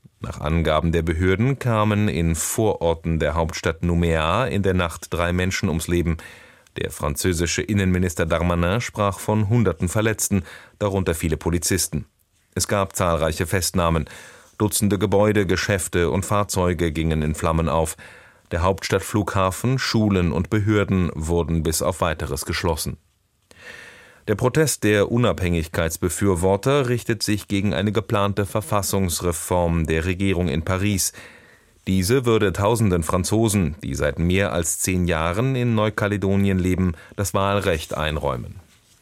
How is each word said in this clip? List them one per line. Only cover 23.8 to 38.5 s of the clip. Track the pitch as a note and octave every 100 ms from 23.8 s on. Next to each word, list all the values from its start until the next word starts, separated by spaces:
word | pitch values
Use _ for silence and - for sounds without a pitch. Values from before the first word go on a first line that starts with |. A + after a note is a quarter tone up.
| - - - - -
Der | G#2
Protest | B2+ D3+ D#3 -
der | G#2 G#2 G2
Unabhängigkeitsbefürworter | A#2+ A#2 D#2+ F2+ E2+ D#2+ - E2 - F2+ - G2+ F2 F#2+ G2 C3+ C#3+ B2
richtet | A#2+ - A2
sich | - G#2 -
gegen | G2+ G2+
eine | D2 G#2
geplante | G2+ - G#2+ G2+ G2 G2
Verfassungsreform | A2 G#2 G#2 F#2+ G2 F#2+ D#2+ F2 E2+ - F2+ E2+ E2+ D#2
der | D#2+
Regierung | F2 F#2 G2 F2 F2
in | D2
Paris. | E2 F#2 G2+ G2 - - - - - - _ _ -
Diese | F#2+ F#2 C3+ A#2+
würde | A2+ G2+
tausenden | F2 G2+ A#2 G#2+ F2
Franzosen, | E2 F#2 F#2 G#2+ A2+ G2+ D#2+ D2
die | -
seit | C#2 D2 C#2
mehr | E2+ F#2 G2
als | E2 E2+ -
zehn | - F#2 F2
Jahren | D#2+ E2 F2+ C3 C3
in | A#2+
Neukaledonien | A2 G#2+ - G2+ G2+ G2 G2 G2 F#2
leben, | F2+ F2 F2+ - - -
das | G2+
Wahlrecht | G2+ G2 G2+ F#2+ D#2+ - -
einräumen. | D#2 D2+ C#2+ B1+ G#1